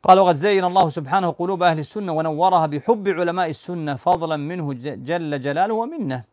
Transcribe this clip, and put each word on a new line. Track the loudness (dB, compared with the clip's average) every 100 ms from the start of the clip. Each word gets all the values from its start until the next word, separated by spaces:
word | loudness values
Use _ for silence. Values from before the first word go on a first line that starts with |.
قال: | 6 6
"وقد | 6 4
زين | 2 2
الله | 2 2 2
سبحانه | -2 -2 0 0
قلوب | -2 -4 0
أهل | 2 0
السنة | -4 -8 -4
ونورها | -2 -2 2 4 4 2
بحب | -2 0 0 0
علماء | 0 0 0 -4
السنة، | -4 -10 -6 -6
فضلا | -2 0 0 0 -4
منه | -4 -6 -6
ج-، | -6 -8 -10
جل | -6 -4 -4 -4
جلاله | -4 -2 0
ومنه". | -2 -4 -6 -6 -6 -10